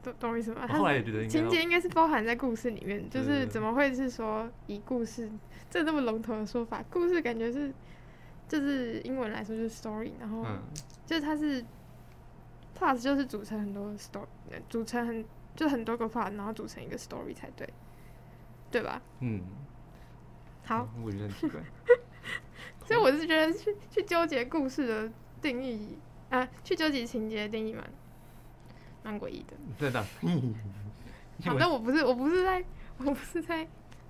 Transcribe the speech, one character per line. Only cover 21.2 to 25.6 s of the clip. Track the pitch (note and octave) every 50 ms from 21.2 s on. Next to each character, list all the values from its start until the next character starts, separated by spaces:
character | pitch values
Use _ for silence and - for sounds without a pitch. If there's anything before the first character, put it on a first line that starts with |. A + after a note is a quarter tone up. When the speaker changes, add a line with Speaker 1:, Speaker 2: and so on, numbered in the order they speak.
| G#2 G#2
Speaker 2:
很 | G2
奇 | - - D4+
怪。 | - - - - - - - - A#4+ B4 - - - - -
Speaker 1:
<laughs> | - - - - - - - - - - - -
所 | - -
以 | -
我 | - C4
是 | C#4 D4+ E4
觉 | E4+ D#4+
得 | D#4 D#4 D#4+ E4
去， | G#4+ - G#4+ G#4 - - -
去 | - G#4 -
纠 | - F4 E4 E4+
结 | D#4+ D4+ B3+ A#3+
故 | B3+ - D#4+ C#4 C4
事 | C4 - C#4
的 | A#3+ A3 G#3+ G#3+ A3+ A3+ - - - - -
定 | - D4+ B3 A#3+